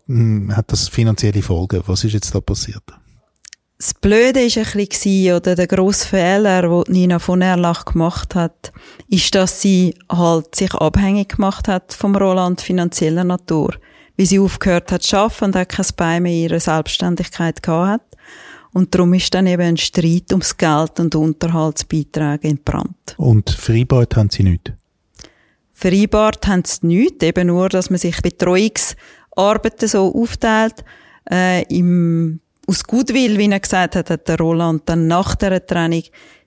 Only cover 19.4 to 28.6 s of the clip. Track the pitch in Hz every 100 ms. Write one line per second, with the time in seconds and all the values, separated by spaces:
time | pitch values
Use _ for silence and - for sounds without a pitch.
19.4 | 185 175 175 165 - - 165 175 - 190
20.4 | - - 165 151 156 - 170 156 156 151
21.4 | 165 165 156 151 - 160 139 156 151 147
22.4 | 156 143 - - - - - - 139 110
23.4 | - - - 113 123 127 117 117 104 -
24.4 | 95 87 - - _ _ _ - - _
25.4 | _ _ _ - 190 196 214 214 214 214
26.4 | 202 185 - - 170 175 311 - 160 170
27.4 | 175 175 190 185 180 180 175 - 175 -
28.4 | 180 185